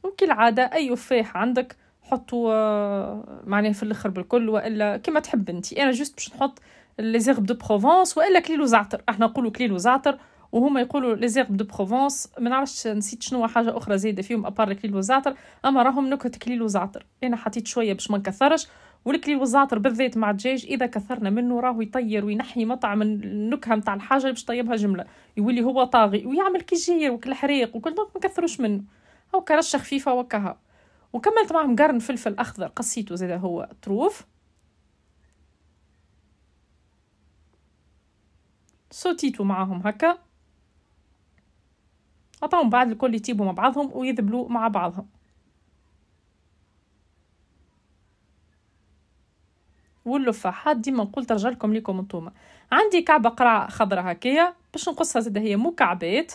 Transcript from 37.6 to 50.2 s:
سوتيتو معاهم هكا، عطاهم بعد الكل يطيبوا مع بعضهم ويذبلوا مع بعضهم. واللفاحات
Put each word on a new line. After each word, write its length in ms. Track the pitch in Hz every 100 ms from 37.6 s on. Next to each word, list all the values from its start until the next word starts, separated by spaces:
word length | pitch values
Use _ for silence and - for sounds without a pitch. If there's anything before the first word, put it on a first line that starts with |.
| _ _ _ _ _ _ _ _ _ _ _ _ _
سوتيتو 520 | - 359 339 277 -
معاهم 380 | 196 190 190 180 208
هكا، 300 | 214 330 349 _ _ _ _ _ _ _ _ _ _ _ _ _ _ _ _ _ _ _ _ _ _
عطاهم 260 | 294 359 247
بعد 220 | 240 247
الكل 240 | 214 262
يطيبوا 300 | 226 220 214
مع 60 | 196
بعضهم 380 | 180 247 262 277
ويذبلوا 560 | 254 254 254 202 240 240
مع 180 | 233 226
بعضهم. 400 | 220 180 180 - _ _ _ _ _ _ _ _ _ _ _ _ _ _ _ _ _ _ _ _ _ _ _ _ _ _ _ _ _ _ _ _ _ _ _ _ _ _ _ _ _ _ _ _ _ _ _ _ _
واللفاحات 720 | 233 277